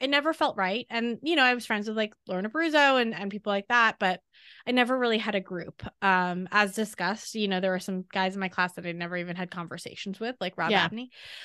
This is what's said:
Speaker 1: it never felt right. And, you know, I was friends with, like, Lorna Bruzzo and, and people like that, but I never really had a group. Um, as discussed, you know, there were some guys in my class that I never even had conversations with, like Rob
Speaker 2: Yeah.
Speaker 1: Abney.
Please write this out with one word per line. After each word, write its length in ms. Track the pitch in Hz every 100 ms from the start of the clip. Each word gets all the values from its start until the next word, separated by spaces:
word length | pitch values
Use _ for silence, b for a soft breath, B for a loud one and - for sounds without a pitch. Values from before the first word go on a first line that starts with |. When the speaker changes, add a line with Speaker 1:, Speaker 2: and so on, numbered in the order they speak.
Speaker 1:
it 80 | 269
never 240 | 285 302
felt 240 | 320 294 -
right. 280 | 185 220 240
And, 300 | 233 233 233
you 160 | 285 330
know, 60 |
I 100 | 254
was 120 | 247 -
friends 220 | 214 208
with, 80 | 220
like, 180 | 214 - -
Lorna 220 | 185 214
Bruzzo 520 | 311 330 302 285 262
and, 120 | 226
and 180 | 220 196
people 200 | 202 208
like 160 | 202 202
that, 280 | 240 226 -
but 220 | 190 185 _ B B B -
I 40 |
never 260 | 247 240 262
really 220 | 247 226
had 160 | 220 202
a 40 |
group. 440 | 190 180 - - - -
Um, 480 | 196 185 180 175 185
as 220 | 208 202 202
discussed, 600 | 214 - 180 214 - 226
you 120 | 208
know, 140 | 185
there 100 | 190
were 80 | 185
some 240 | 190 185 180
guys 220 | 196 190
in 80 | 196
my 80 | 185
class 240 | 185 180
that 120 | - 175
I 60 |
never 240 | 170 170 180
even 220 | 175 175
had 140 | 180
conversations 680 | 180 165 175 - - 196 190
with, 160 | 226 254
like 160 | 185 180
Rob 140 | 165
Speaker 2:
Yeah. 140 | 185 165
Speaker 1:
Abney. 260 | 220 254 B B B